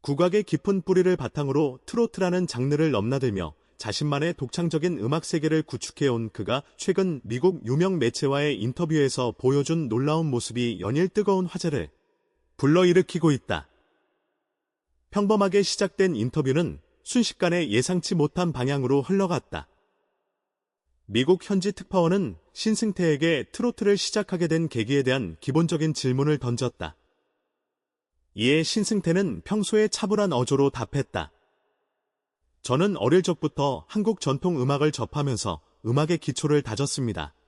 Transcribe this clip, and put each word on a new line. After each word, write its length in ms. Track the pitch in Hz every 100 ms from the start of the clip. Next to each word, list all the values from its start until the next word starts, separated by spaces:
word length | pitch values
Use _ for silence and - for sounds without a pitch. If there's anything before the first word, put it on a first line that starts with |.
국악의 420 | - 139 175 202
깊은 400 | 202 151 - 196
뿌리를 320 | 185 185 185 180
바탕으로 640 | 123 - 143 139 151 127 -
트로트라는 600 | 233 233 - 185 180 175
장르를 420 | 117 131 147 160
넘나들며 640 | 117 107 135 127 98 82 - _ _
자신만의 560 | 107 98 151 143 160
독창적인 640 | 175 131 - 170 156 175 160
음악 260 | 110 160
세계를 380 | - 170 151 156
구축해온 680 | - 120 - - 139 117 113
그가 340 | - 95 131 - _
최근 440 | - 190 190 143
미국 420 | 95 120 175 170 110
유명 320 | 139 185 185
매체와의 600 | 117 - 139 139 147 117
인터뷰에서 720 | 110 131 170 156 135 - 123 -
보여준 500 | 127 143 135 165 143
놀라운 380 | 113 139 156 160
모습이 540 | 120 - 117 120 95
연일 280 | 98 139 185
뜨거운 380 | - 208 190 180
화제를 440 | 180 170 143 76 _ _ _ _ _ _ _
불러일으키고 760 | 139 165 185 175 175 175 165
있다. 380 | 135 - 82 - _ _ _ _ _ _ _ _ _ _ _ _ _ _
평범하게 520 | 202 202 214 196 196
시작된 540 | 202 - 202 - 190 131
인터뷰는 640 | 120 156 135 139 160 69 _ _
순식간에 640 | - 247 226 - 175 175 147
예상치 480 | 101 - 180 - 175
못한 360 | 151 - 175
방향으로 500 | 123 127 143 123 139
흘러갔다. 680 | 131 196 190 156 - 80 - _ _ _ _ _ _ _ _ _ _ _ _ _ -
미국 420 | 104 135 185 -
현지 220 | 196 190
특파원은 680 | 190 - 190 165 196 165 78 _
신승태에게 920 | - 220 220 220 185 170 147 160 151 -
트로트를 440 | - 240 - 202 202
시작하게 520 | - 214 202 180 170
된 200 | 160 165
계기에 360 | 120 107 139
대한 320 | 127 135 98 80
기본적인 540 | - 139 170 160 160
질문을 440 | 147 131 127 143 151
던졌다. 580 | 123 120 127 - 82 - _ _ _ _ _ _ _ _ _ _ _ _ _
이에 280 | - 117 151
신승태는 800 | 160 - 196 214 170 170 196 147
평소에 460 | - 214 196 214 214
차분한 440 | - 202 208 202
어조로 380 | 127 123 135 139
답했다. 640 | 123 113 139 131 98 73 _ _ _ _ _ _ _ _ _ _ _ _ _
"저는 340 | - 131 196 190
어릴 260 | 110 175
적부터 640 | 180 175 151 - 143 120 -
한국 340 | 214 208 202
전통 360 | 143 135 180 160
음악을 320 | 127 143 151
접하면서 680 | 143 120 147 143 117 107 80 _ _
음악의 320 | 107 131 156 170
기초를 460 | - 127 151 147
다졌습니다. 720 | 123 107 139 - 120 90 76 _